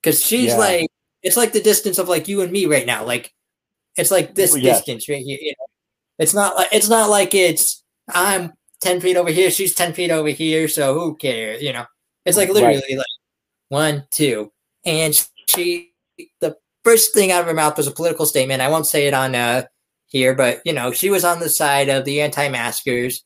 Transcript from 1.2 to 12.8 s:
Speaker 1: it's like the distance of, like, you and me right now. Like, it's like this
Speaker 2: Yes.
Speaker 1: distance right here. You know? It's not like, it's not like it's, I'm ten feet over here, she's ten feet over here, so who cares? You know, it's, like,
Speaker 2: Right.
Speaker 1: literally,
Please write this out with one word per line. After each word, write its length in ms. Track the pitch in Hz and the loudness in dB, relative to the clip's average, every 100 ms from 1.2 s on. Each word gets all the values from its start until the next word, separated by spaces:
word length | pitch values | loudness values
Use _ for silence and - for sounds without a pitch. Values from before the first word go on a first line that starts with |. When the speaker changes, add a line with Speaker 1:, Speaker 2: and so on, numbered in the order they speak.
Speaker 1:
it's 160 | 185 208 | -2 2
like 140 | 220 | 2
the 80 | 214 | 2
distance 360 | 208 202 202 190 | 2 2 0 -4
of, 100 | 180 | -2
like, 180 | 170 - | -2 -2
you 140 | 202 | -4
and 100 | 175 | -2
me 140 | 196 175 | 0 2
right 200 | 143 120 | 0 0
now. 200 | 110 113 | -4 -4
Like, 260 | 120 - _ _ _ _ _ _ - | -6 -6 _ _ _ _ _ _ -4
it's 120 | 160 | 0
like 220 | 190 - - | 0 0 0
this 200 | 180 151 | 0 2
Speaker 2:
Yes. 200 | 131 113 | 4 2
Speaker 1:
distance 280 | - 110 - | -2 -10 -8
right 120 | 143 | -8
here. 140 | 131 135 | -8 -10
You 120 | 151 - | -10 -12
know? 60 | 135 _ _ _ _ - | -18 _ _ _ _ -2
It's 160 | 156 | 0
not 220 | 202 202 190 | 2 2 2
like, 140 | 180 | 2
it's 180 | 214 208 | 2 4
not 200 | 226 208 | 4 4
like 240 | 202 190 196 | 2 4 4
it's, 480 | 180 160 - - _ _ - | 4 2 -2 -4 _ _ -4
I'm 440 | 175 190 190 170 _ _ _ | 0 0 0 -4 _ _ _
ten 200 | 185 180 | -2 0
feet 160 | 180 180 | 0 0
over 120 | 175 | 0
here, 220 | 160 185 | 2 2
she's 240 | - 190 - | 2 -2 -2
ten 180 | 175 | -4
feet 180 | 165 180 | -2 -2
over 180 | 160 151 | 0 -2
here, 380 | - 160 156 156 | -2 -2 0 0
so 260 | 156 135 147 | 0 0 0
who 200 | 170 156 | -4 -4
cares? 460 | 139 113 110 113 | -4 -4 -6 -8
You 120 | 143 | -8
know, 120 | 120 123 _ _ _ - | -8 -12 _ _ _ -2
it's, 120 | 190 | 2
like, 100 | 185 | 2
Speaker 2:
Right. 60 | 208 | 4
Speaker 1:
literally, 400 | 185 139 | 4 2